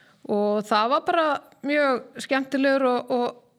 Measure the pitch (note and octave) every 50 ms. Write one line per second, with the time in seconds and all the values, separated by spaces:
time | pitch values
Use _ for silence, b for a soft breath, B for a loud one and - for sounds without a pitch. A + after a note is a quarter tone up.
0 | B B B B B - A3 G#3 G#3 G#3 G#3 G#3+ G#3 G#3 A3+ G#3 A3 A#3+ C#4 D#4+
1 | D#4 - F4 E4+ D#4 D#4 C#4 - - - - _ - C#4 D4 D4+ D4 C4+ B3+ A3+
2 | - - - A#3+ - - C4 C4+ C4+ C4+ - C4+ C4+ C#4 C4+ C4+ C4+ B3 B3 A#3+
3 | - - C4 A#3+ A#3+ A#3+ - - _ _ _